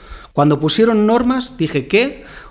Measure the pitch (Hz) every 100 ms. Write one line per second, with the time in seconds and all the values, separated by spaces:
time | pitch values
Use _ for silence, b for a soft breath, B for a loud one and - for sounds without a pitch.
0 | B B B - 147 143 151 - 226 220
1 | 214 233 240 262 247 - 160 147 135 202
2 | 262 - B B B